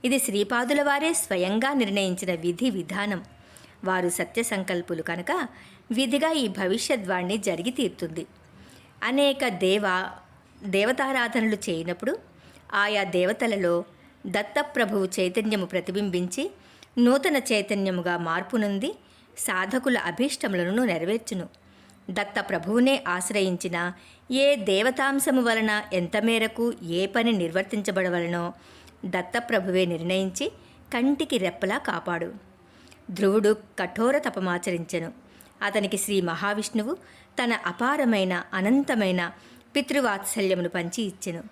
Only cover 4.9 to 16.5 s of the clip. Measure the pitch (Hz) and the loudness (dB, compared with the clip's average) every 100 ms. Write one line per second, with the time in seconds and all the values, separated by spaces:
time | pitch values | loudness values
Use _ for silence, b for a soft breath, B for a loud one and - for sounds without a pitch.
4.9 | 165 160 170 180 349 262 B B B B | -6 -4 -6 -2 -2 -4 B B B B
5.9 | 226 269 277 311 320 226 185 185 226 - | -2 2 2 2 2 0 0 0 0 0
6.9 | 262 185 185 180 214 196 165 190 254 220 | -2 0 -2 0 -2 -2 -2 -4 -2 -2
7.9 | - 170 160 - - - B B B B | -2 -8 -8 -12 -16 -20 B B B B
8.9 | - 220 262 285 269 262 180 185 202 202 | -6 0 4 2 2 -2 2 2 2 2
9.9 | 185 190 - - - - - 202 190 214 | 0 -2 -10 -20 -20 -20 -12 -2 2 2
10.9 | 254 269 262 233 233 220 208 - 165 170 | 2 0 0 0 2 2 0 -2 -4 -4
11.9 | 175 220 403 - B B B B 202 208 | -4 -2 -4 -8 B B B B 0 2
12.9 | 208 190 180 180 220 233 202 175 170 - | 0 0 2 2 2 0 2 2 0 -2
13.9 | B B B 196 196 208 - 294 254 214 | B B B -4 -4 -2 -2 -2 0 0
14.9 | 208 190 190 185 202 214 208 180 185 175 | 0 0 0 0 0 0 0 0 -4 -2
15.9 | 190 208 180 180 - 339 | -2 -2 -2 -2 -4 -6